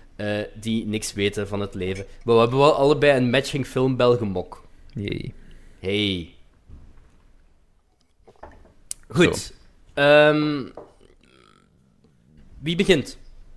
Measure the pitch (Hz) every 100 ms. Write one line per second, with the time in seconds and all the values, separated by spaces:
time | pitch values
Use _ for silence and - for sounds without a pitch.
0 | - - 104 104 104 107 110 110 107 107
1 | - 101 101 104 98 101 101 98 92 95
2 | 95 - - 117 117 131 143 139 139 147
3 | 143 135 127 127 135 147 127 - 131 127
4 | 123 120 107 90 85 - - - - -
5 | 101 - - - - - - - 92 104
6 | 104 92 82 - - _ _ - - -
7 | _ _ _ _ _ _ _ _ _ _
8 | _ _ _ _ - - - _ _ -
9 | _ - 165 - - - - _ _ -
10 | 143 147 151 151 151 147 101 - - _
11 | _ _ _ 65 53 50 50 60 _ _
12 | _ _ _ - - - 139 170 196 170
13 | 117 - - - -